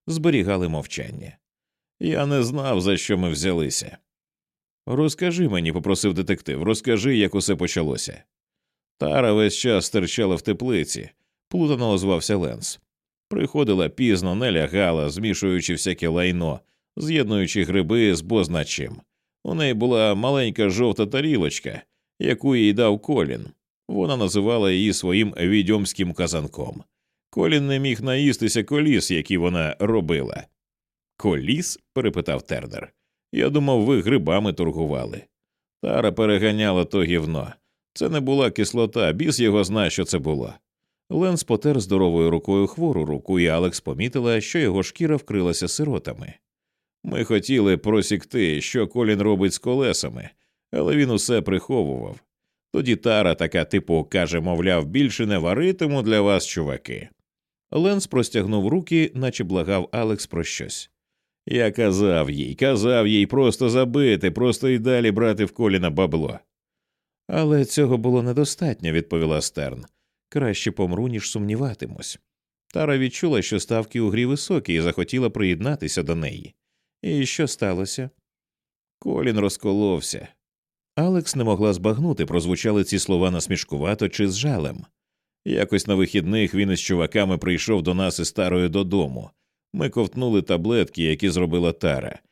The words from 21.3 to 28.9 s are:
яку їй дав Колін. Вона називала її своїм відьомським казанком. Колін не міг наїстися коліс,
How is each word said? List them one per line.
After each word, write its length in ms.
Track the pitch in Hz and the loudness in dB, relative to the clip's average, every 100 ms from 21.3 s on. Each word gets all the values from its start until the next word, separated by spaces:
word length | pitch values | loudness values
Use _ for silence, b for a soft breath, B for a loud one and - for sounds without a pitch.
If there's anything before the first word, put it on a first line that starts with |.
| 127 76 - - - - _ _ _ | 2 0 -2 -10 -12 -18 _ _ _
яку 360 | - 123 139 127 | -2 0 2 4
їй 180 | 107 | 4
дав 260 | 104 113 104 | 4 2 2
Колін. 460 | - 135 76 58 - - _ _ - | 0 0 0 -4 -10 -20 _ _ -8
Вона 300 | 98 92 131 | -2 -2 0
називала 540 | 95 101 104 117 98 | 0 0 0 2 2
її 220 | 92 104 | 2 2
своїм 400 | 90 90 95 104 - | 0 0 2 0 0
відьомським 760 | 90 104 92 107 98 - 90 | 2 2 4 2 0 -4 -4
казанком. 680 | 85 85 82 73 - - - - _ _ _ _ | -2 -2 -2 -6 -8 -10 -10 -20 _ _ _ _
Колін 380 | 220 170 151 139 | 0 2 2 2
не 120 | 135 | 0
міг 220 | 139 110 | -2 -2
наїстися 640 | 135 131 143 120 110 117 | -2 2 2 2 0 0
коліс, 480 | 101 147 151 | 0 0 2